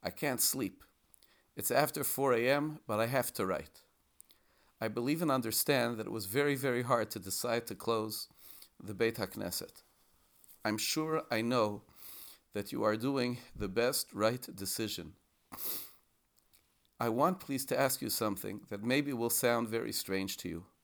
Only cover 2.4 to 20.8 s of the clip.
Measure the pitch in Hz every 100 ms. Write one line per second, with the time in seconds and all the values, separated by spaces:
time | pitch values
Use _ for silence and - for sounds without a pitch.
2.4 | 120 139 151 151 - 107 113 135 120 -
3.4 | 92 87 - - _ _ _ _ - _
4.4 | _ _ _ _ 113 110 120 156 170 131
5.4 | 113 107 - 143 117 117 104 110 95 113
6.4 | 143 139 135 123 120 123 113 113 95 -
7.4 | 123 117 117 98 - 113 110 107 - _
8.4 | - - - _ - 98 113 113 95 -
9.4 | 101 - - - _ _ _ _ _ _
10.4 | - - 110 107 - - 156 156 - 113
11.4 | 117 127 107 104 - - - - - -
12.4 | _ 104 98 123 107 107 120 139 123 123
13.4 | - - 104 95 120 147 - 98 107 123
14.4 | - 98 98 - 110 - 78 - _ _
15.4 | _ - - - - - _ _ _ _
16.4 | _ _ _ _ _ _ 117 113 156 185
17.4 | - 135 - 131 135 - 117 - 107 98
18.4 | 104 101 - 104 110 131 143 127 117 -
19.4 | 123 120 117 113 117 - - 95 95 -
20.4 | 90 82 95 _